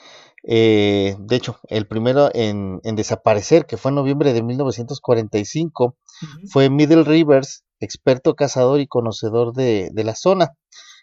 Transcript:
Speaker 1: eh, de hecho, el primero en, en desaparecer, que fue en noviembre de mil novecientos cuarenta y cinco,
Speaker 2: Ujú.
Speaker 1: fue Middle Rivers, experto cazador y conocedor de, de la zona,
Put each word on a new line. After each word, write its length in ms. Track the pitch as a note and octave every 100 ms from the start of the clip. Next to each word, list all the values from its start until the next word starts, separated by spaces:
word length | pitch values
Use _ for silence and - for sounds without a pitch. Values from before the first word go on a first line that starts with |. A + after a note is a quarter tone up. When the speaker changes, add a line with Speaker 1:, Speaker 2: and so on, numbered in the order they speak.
| - - - _
Speaker 1:
eh, 720 | - A2+ A2+ G#2+ G#2 G2+ G2 G2
de 160 | G2+ B2
hecho, 240 | - A2+ -
el 200 | A2 G2+
primero 420 | A2 A#2 C3 C#3+
en, 460 | - A2 G2+ G2 F#2
en 120 | A2 G#2+
desaparecer, 720 | G#2+ A#2+ - G#2 F#2+ D#3+ -
que 120 | A2+
fue 120 | C3+
en 60 | C#3+
noviembre 380 | C3+ C#3 D3
de 80 | A#2
mil 160 | A2+ B2+
novecientos 440 | C#3 A2 A#2+ C#3
cuarenta 360 | - A#2 G#2+ G#2+
y 80 | G#2
cinco, 520 | D#3 E3 - B2 - _ -
Speaker 2:
Ujú. 260 | D#3 D3 -
Speaker 1:
fue 180 | C#3 C3+
Middle 340 | C#3 D3 E3
Rivers, 640 | D3+ D#3 D#3 C3+ C3+ - _ _
experto 560 | G#2 - - B2+ - -
cazador 440 | C#3+ C3 B2+ D3
y 80 | C#3
conocedor 640 | B2 A2+ G#2 A2 A2+ A#2+
de, 360 | B2 B2+ G#2+ F2+
de 120 | G2+
la 120 | G#2+ A2
zona, 380 | F3+ F#3+ D#3+ - _ _ - _